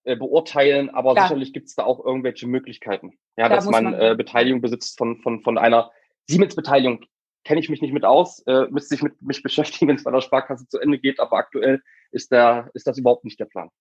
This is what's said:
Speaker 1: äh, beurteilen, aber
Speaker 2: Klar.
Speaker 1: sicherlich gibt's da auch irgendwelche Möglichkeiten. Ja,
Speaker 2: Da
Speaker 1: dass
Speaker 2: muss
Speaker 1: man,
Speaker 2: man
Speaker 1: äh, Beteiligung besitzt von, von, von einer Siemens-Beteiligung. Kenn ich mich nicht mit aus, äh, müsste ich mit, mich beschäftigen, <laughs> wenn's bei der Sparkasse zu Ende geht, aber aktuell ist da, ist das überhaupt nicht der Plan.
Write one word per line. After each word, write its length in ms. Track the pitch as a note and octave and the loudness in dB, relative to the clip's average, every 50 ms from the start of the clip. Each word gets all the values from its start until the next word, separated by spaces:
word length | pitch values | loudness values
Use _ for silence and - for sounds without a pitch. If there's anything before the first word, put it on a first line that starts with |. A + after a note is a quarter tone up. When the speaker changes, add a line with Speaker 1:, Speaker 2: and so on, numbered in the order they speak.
| - | -8
Speaker 1:
äh, 120 | B2+ B2 | -6 -6
beurteilen, 760 | A2+ C3 - D3 D#3+ - - - C#3+ C#3 C#3+ C#3 C#3 C#3 C3 | -6 -4 0 0 0 0 0 0 2 4 4 4 2 0 -4
aber 220 | - C3 B2 C3 B2+ | -4 -2 2 2 4
Speaker 2:
Klar. 120 | G3+ F#3+ | 4 4
Speaker 1:
sicherlich 260 | F3 D3+ C3+ C3 - | 2 0 -2 -6 -8
gibt's 220 | - C3+ - - - | -10 -14 -16 -14 -8
da 100 | - G#2 | -6 -2
auch 200 | B2 B2 - - | -2 -2 -2 -2
irgendwelche 420 | C3 C3 C3 B2+ B2 A#2+ - A#2+ | -6 -4 -4 -4 -6 -8 -8 -8
Möglichkeiten. 720 | B2 B2+ C3 C3 B2 A2+ - - A2+ G2 - - F#2 _ _ _ _ - | -4 -4 -4 -6 -8 -18 -14 -10 -8 -8 -8 -10 -14 _ _ _ _ -4
Ja, 120 | A2+ A2+ A#2 | 0 0 2
Speaker 2:
Da 80 | - | 2
Speaker 1:
dass 100 | G3 - | 2 2
Speaker 2:
muss 60 | G3+ | 2
Speaker 1:
man, 120 | - - G#3 - | 2 2 2 0
Speaker 2:
man 80 | - - | 0 0
Speaker 1:
äh, 140 | A2 A2+ A2+ | 2 2 2
Beteiligung 440 | A#2 - - - A#2+ B2 B2+ C3 B2 | 0 -4 -2 0 0 2 2 0 -2
besitzt 360 | A#2+ A2+ A#2+ A#2+ - - - - | -2 -4 -6 -6 -10 -12 -8 -6
von, 220 | A#2+ A#2 A#2 A#2 | -6 -6 -6 -6
von, 220 | - A#2+ A#2 G#2+ | -6 -8 -6 -4
von 160 | - A#2+ A2+ F#2 | -4 -2 0 2
einer 320 | - A#2 A#2 A#2 A2+ - _ _ _ _ _ _ _ | 2 4 4 4 2 0 _ _ _ _ _ _ _
Siemens-Beteiligung. 760 | - D#3 F3 G3+ G3 - D#3+ D#3 C#3+ C#3 C3+ B2+ B2+ A#2 A#2 - _ _ _ _ _ _ _ - | 0 2 2 2 2 2 -2 0 2 2 2 2 2 -2 -4 -10 _ _ _ _ _ _ _ -4
Kenn 140 | - D3+ E3 | -2 -2 -2
ich 100 | D3+ - | -2 -4
mich 120 | D3 - | -6 -4
nicht 100 | D#3 C3 | -4 -4
mit 120 | C#3 D3 - | -4 0 2
aus, 360 | G2 C3 E3 F3 E3+ - - - | 4 4 4 4 0 -4 -10 -4
äh, 200 | B2 C3 C3 C3+ - | 0 2 2 2 0
müsste 240 | C3+ C#3+ - - C#3+ | -2 -6 -6 -4 -6
ich 80 | C3 | -4
mit, 180 | D3 C#3 - _ | -4 -6 -6 _
mich 200 | - C3+ - - | -8 -8 -8 -6
beschäftigen, 460 | - C3+ - G#3 - - - - - C#3+ | -6 -6 -2 -2 -4 -4 -2 0 2 2
<laughs> 0 | |
wenn's 160 | C3+ - - | 2 0 0
bei 60 | - | -2
der 100 | B2+ C3 | -2 -2
Sparkasse 460 | - - C3+ C3 - - C3+ B2 B2+ _ | -2 0 -2 -2 -2 -4 -10 -12 -12 _
zu 100 | - - | -8 -4
Ende 200 | C3+ D3 C#3+ B2+ | 0 0 0 0
geht, 220 | B2+ C#3 C3+ - | 0 -2 -2 -2
aber 160 | - - A2+ | -2 -2 -2
aktuell 460 | G2+ - _ - B2+ A2+ C3+ C3+ C3+ _ _ _ _ _ _ | -2 -2 _ -4 -2 0 0 0 0 _ _ _ _ _ _
ist 220 | - A2+ - - | -12 -10 -4 0
da, 360 | B2+ A#2+ A#2+ A#2 A#2+ A#2+ A#2+ - - | 4 4 6 4 4 2 -2 -10 -14
ist 120 | B2 - | -10 -6
das 120 | C3+ A#2+ C3+ | -6 -4 0
überhaupt 260 | B2+ A#2+ A#2+ - - | 2 2 2 2 -2
nicht 140 | A2+ - - | -16 -12 -12
der 80 | G#2 | -12
Plan. 240 | - - F#2 E2 - _ _ | -12 -12 -14 -14 -14 _ _